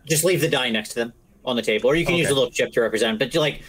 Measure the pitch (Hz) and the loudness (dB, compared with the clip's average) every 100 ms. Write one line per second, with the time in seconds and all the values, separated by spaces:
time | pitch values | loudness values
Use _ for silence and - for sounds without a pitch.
0 | 139 156 170 170 147 139 123 110 107 117 | -4 0 2 2 2 0 0 -4 -4 -6
1 | 117 - _ _ 123 120 110 107 120 165 | -6 -8 _ _ -4 -2 0 2 2 2
2 | 165 175 147 135 120 - 120 123 110 104 | 0 0 2 2 0 0 -2 0 0 0
3 | 113 110 120 165 151 - | 0 0 -2 0 0 -2